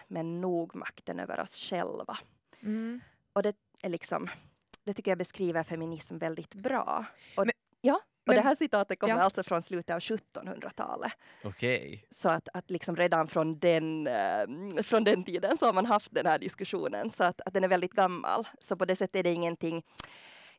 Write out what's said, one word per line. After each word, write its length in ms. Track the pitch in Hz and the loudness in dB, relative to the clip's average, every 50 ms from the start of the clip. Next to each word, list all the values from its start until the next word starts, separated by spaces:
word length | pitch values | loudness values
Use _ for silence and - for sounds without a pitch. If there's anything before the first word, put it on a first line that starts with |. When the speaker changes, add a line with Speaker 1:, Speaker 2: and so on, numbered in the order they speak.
| - | -12
Speaker 1:
men 340 | - 190 170 160 165 170 175 | -8 -6 -6 -4 -4 -4 -4
nog 340 | 185 185 175 170 170 - - | -2 0 0 -2 -2 -4 -8
makten 440 | - - - - - - - - 87 | -12 -12 -12 -14 -14 -12 -10 -10 -8
över 200 | 90 - - - | -8 -6 -6 -6
oss 160 | - 185 - - - - | -6 -6 -8 -10 -8 -6
själva. 480 | 190 170 - - - - - - - - - _ _ _ _ _ - - | -4 -4 -4 -4 -6 -8 -8 -10 -10 -12 -12 _ _ _ _ _ -20 -12
Speaker 2:
Mm. 400 | - 214 214 220 226 226 240 247 - - _ _ _ _ - | -8 -6 -6 -6 -6 -8 -8 -10 -14 -18 _ _ _ _ -2
Speaker 1:
Och 100 | 202 196 | 0 0
det 100 | 208 208 _ _ _ _ - - | 0 -2 _ _ _ _ -12 -8
är 60 | 185 | -8
liksom, 400 | 170 165 - - 170 170 180 185 - - - _ _ _ _ _ - - _ | -6 -6 -4 -4 -4 -4 -4 -6 -12 -14 -18 _ _ _ _ _ -14 -10 _
det 100 | - 196 | -8 -8
tycker 180 | - - 202 | -2 0 0
jag 60 | 185 | 0
beskriver 460 | 175 180 - - - 190 175 165 165 160 | 0 0 -4 -4 -2 -2 0 0 0 -2
feminism 540 | - 170 165 160 165 165 156 - - - | -2 -4 -6 -6 -6 -8 -8 -10 -10 -8
väldigt 380 | 160 165 160 160 156 156 - - | -6 -4 -4 -4 -6 -10 -12 -10
bra. 500 | 196 196 254 269 226 - - 73 - 220 - - - - - - | -6 -4 -2 -2 0 0 0 -2 -4 -4 -6 -12 -20 -20 -6 -2
Och 80 | - 202 | 0 2
Speaker 2:
Men, 80 | 226 - _ _ _ _ _ | 2 0 _ _ _ _ _
Speaker 1:
ja, 120 | - 247 277 | 2 4 4
och 60 | 403 - _ _ _ _ | 4 0 _ _ _ _
Speaker 2:
men, 100 | - 254 | 4 6
Speaker 1:
det 60 | 220 | 6
här 140 | 220 269 294 | 6 6 4
citatet 440 | - 320 277 - 208 196 - 185 - | 4 2 2 2 2 2 0 -2 0
kommer 140 | 208 208 220 | 2 2 4
Speaker 2:
ja. 60 | - | 6
Speaker 1:
alltså 220 | 180 190 - - 180 | 4 4 4 0 -2
från 180 | - 180 170 | 0 0 -2
slutet 340 | 170 - 190 175 170 - 170 | 0 -2 -4 -4 -4 -4 -4
av 40 | 175 | -4
sjuttonhundratalet. 1120 | - - 214 170 - _ - - - - - - - - - - - - 62 - - 226 - - _ - - - - | -2 -2 -4 -4 -4 _ -14 -12 -10 -10 -10 -10 -10 -10 -8 -8 -6 -6 -6 -4 -6 -6 -6 -10 _ -20 -18 -14 -12
Speaker 3:
Okej. 600 | 104 95 - 120 123 127 - 64 71 87 107 - _ | -12 -6 -2 0 0 0 0 -2 -6 -14 -16 -12 _
Speaker 1:
Så 200 | - - - 180 | -4 0 2 2
att, 200 | 160 165 - - - | 2 2 -2 -6 -8
att 160 | 180 - - | -8 -6 -4
liksom 240 | 185 170 - - 170 | -6 -4 -4 -2 0
redan 320 | 165 175 175 170 165 156 | 2 2 4 4 4 2
från 320 | 151 - 175 156 160 160 151 | 2 2 2 2 2 0 2
den, 480 | - 175 165 160 160 160 160 156 151 | 4 4 4 4 2 0 -2 -2 -2
eh, 760 | 135 120 107 98 95 87 107 104 101 127 160 190 202 175 - - | -2 0 0 0 2 0 0 -2 -2 -4 -8 -10 -6 -4 -4 0
från 200 | - 240 220 220 | 2 4 4 6
den 200 | 202 214 190 185 | 6 4 4 2
tiden 340 | - 170 180 185 196 294 | -2 -4 -2 0 0 2
så 80 | 320 247 | 4 4
har 80 | 233 190 | 4 4
man 120 | 185 202 | 4 4
haft 220 | 233 214 208 - - - | 4 4 2 2 0 -2
den 120 | 151 - | 0 2
här 140 | 180 156 139 | 2 2 2
diskussionen. 720 | - - - - 190 - - 175 165 - - - - 226 | 0 -4 -8 -8 -6 -6 -4 -4 -2 -2 -4 -4 -4 -4
Så 120 | - - 190 | 0 2 2
att, 180 | 175 180 - | 2 2 -2
att 120 | - - 185 | -6 -2 0
den 100 | 196 190 | 2 2
är 40 | |
väldigt 260 | 185 185 180 175 175 - | 4 4 2 2 0 2
gammal. 540 | - 190 180 180 170 - - - 226 226 - - - | 2 2 2 2 -2 -2 -2 -2 -2 -2 -6 -10 -10
Så 160 | - - 196 | -6 -4 -2
på 100 | 180 185 | 0 0
det 100 | 185 185 | 2 2
sättet 200 | - 196 185 - | 2 0 0 0
är 80 | 190 175 | 0 2
det 80 | 175 175 | 2 2
ingenting, 500 | 170 170 170 170 - - 165 160 170 - _ _ - - - - - - - - - - - - | 2 0 -2 -2 -2 -4 -4 -4 -4 -8 _ _ -10 -10 -10 -12 -20 -20 -20 -20 -20 -20 -20 -12